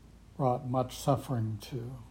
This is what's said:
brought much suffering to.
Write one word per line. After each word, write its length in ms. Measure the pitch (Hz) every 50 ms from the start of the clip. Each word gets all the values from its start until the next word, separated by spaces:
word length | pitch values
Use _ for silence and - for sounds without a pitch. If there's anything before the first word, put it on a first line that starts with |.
| - - - - - - -
brought 340 | - 143 127 123 127 139 123
much 280 | 123 131 127 127 -
suffering 600 | - - 143 139 - - - 135 117 110 110 107 101 - -
to. 240 | 147 120 117 123 131 123 110 -